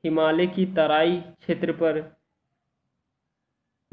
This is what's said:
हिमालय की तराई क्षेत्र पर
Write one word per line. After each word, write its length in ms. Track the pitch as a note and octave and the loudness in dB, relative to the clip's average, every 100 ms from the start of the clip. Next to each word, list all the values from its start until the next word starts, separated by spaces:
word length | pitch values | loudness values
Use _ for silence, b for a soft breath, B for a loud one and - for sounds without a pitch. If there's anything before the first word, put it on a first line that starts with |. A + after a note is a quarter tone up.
| E3 | 0
हिमालय 420 | D#3+ D#3 D#3+ F3+ | 2 2 2 0
की 180 | F#3 F#3 | 0 -2
तराई 520 | - D#3 D3+ E3 F3 | 2 2 2 2 0
क्षेत्र 540 | - - - E3+ E3+ | -6 -14 -6 -4 -2
पर 460 | E3 E3 D#3 D#3 _ _ _ _ _ _ _ _ _ _ _ _ _ _ _ _ _ _ | 0 0 -2 -6 _ _ _ _ _ _ _ _ _ _ _ _ _ _ _ _ _ _